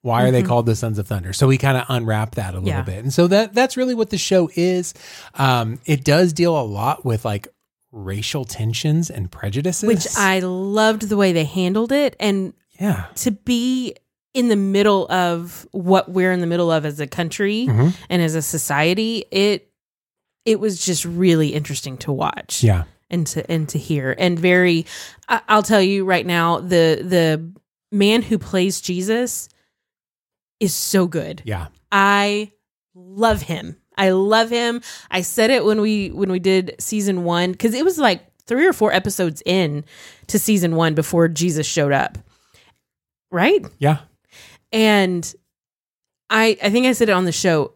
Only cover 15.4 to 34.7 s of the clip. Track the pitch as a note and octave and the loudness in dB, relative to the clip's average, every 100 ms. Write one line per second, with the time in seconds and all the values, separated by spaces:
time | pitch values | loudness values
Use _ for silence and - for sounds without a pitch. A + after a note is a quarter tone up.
15.4 | F3 - - - F3 F#3+ - F3+ F#3 F3+ | -8 -16 -12 -6 2 2 2 0 0 0
16.4 | E3+ E3+ E3+ D#3+ D3+ D3 C#3+ - E3+ - | 0 0 0 0 -2 -6 -8 -6 -6 -2
17.4 | G3+ G#3+ B3 A2 C#3+ F#3 - F3 E3 D#3+ | -2 -2 0 2 2 0 -4 0 0 -2
18.4 | D3 D#3+ - C#3+ D#3 F#3 A3 A3+ - G3 | -4 -6 -2 0 2 0 -2 -4 -4 0
19.4 | G3+ G3+ _ _ _ _ _ _ _ _ | 0 0 _ _ _ _ _ _ _ _
20.4 | - A3 G#3+ F3+ - F3+ F3 E3+ F#3 E3 | 0 0 0 -4 -2 -2 -4 0 4 4
21.4 | D3+ D3+ D3+ C#3 C#3 B2+ - C3+ - - | 2 -2 -6 -8 -10 -10 -6 -4 -4 -6
22.4 | - - A#2 F2+ E2 _ _ F3 D#3+ - | -8 0 2 2 -2 _ _ -4 -4 -6
23.4 | - E3 D3+ D#3 - D3+ C3 - F3+ F3 | -4 -4 -2 -6 -4 -2 -2 0 0 0
24.4 | F3+ F3+ F3+ E3 D#3+ - - - - A#3 | 2 4 4 2 -2 -12 -18 -20 -4 -4
25.4 | - G#3+ G#3 A3 F#3+ G3 F#3+ F3+ F3+ F3 | 2 2 4 2 4 0 0 0 0 0
26.4 | E3+ E3+ F3+ F3 E3 D#3 F3+ F3+ D#3+ D#3 | 2 0 0 2 4 2 0 2 2 0
27.4 | E3 F#3+ _ _ _ G#3 G3+ A3+ A3 G#3+ | -6 -18 _ _ _ 0 2 2 0 -4
28.4 | - F#3+ F#3 F#3 - F3+ F#3 A3+ B3 - | -2 0 0 -2 -6 -6 -2 -2 -2 -6
29.4 | - _ _ _ _ _ _ _ _ _ | -12 _ _ _ _ _ _ _ _ _
30.4 | _ _ G3 - - G3 F3 D#3+ D3+ D#3 | _ _ -4 -2 -2 0 0 -2 -6 -10
31.4 | A2+ G2 D#2+ _ _ G3+ G3 G3+ G3+ G#3 | -8 -8 -8 _ _ 2 4 4 2 -2
32.4 | G#3 _ _ _ _ F#3 F3+ F#3+ A3+ G#3 | -6 _ _ _ _ -20 -18 0 0 0
33.4 | - D#3+ E3 E3 _ - G3 F#3 G3 A3 | -4 -10 -10 -16 _ -2 2 2 4 2
34.4 | A3+ A#3+ A#3 | 2 0 -2